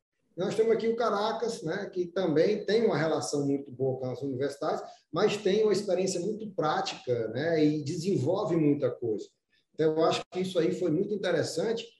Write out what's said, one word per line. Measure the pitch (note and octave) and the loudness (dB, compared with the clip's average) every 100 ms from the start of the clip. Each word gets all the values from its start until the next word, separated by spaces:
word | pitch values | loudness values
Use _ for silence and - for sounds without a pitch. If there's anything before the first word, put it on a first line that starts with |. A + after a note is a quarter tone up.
| _ _ _ - | _ _ _ -6
E | |
nós | G3+ - | -4 0
temos | A3+ | 2
aqui | A3 A3+ | 2 2
o | A3+ | 0
Caracas, | A3+ G3+ G#3+ A3+ A3+ - | 0 0 -2 -2 -4 -4
né, | D#3 F#3+ G3 | -4 -4 -6
que | F3+ F3 | -4 -4
também | F#3+ F3 D3 F#3+ G#3 - | 0 2 4 4 2 0
tem | G#3+ A3 | 2 4
uma | D3+ | 2
relação | D#3+ D#3 - C#3+ C#3 | 2 0 -2 -2 0
muito | C#3 - | -2 -4
boa | B2+ C3 C3 | -4 -2 -2
com | B2+ | -4
as | B2 | -6
universidades, | C#3+ B2 C#3 - D#3 G3+ - - _ | -6 -4 -4 -4 -4 -4 -6 -16 _
mas | E3 G#3 G#3 | 0 2 2
tem | - G#3 | 2 4
uma | G#3+ | 4
experiência | G3 - F3+ F#3 F3+ | 2 0 0 0 -2
muito | G3 G#3+ A3 | -4 -6 -8
prática, | - D3+ F3+ - - - A#2 A2 | -2 0 0 -2 -6 -4 -2 -2
né, | A#2+ D#3+ E3 D3+ | -2 0 4 4
e | D#3 | 2
desenvolve | C3+ F3 F3 E3 B2+ F#3+ G#3+ E3+ | -2 -4 0 0 2 0 0 2
muita | D3 C#3+ B2 | 4 2 0
coisa. | - A#2+ G2+ - _ _ _ _ | -2 -4 -4 -6 _ _ _ _
Então, | - D#3 D#3 | 0 0 4
eu | D#3+ | 2
acho | - - | 2 -4
que | F#3 | -4
isso | F#3 E3+ | -2 0
aí | E3+ | 0
foi | F3+ F3+ | 2 0
muito | D3+ G#3 | 0 0
interessante | G3+ F#3 D#3+ C3 D#3+ G#3 A3+ - _ | -2 0 0 0 -2 -2 -2 -6 _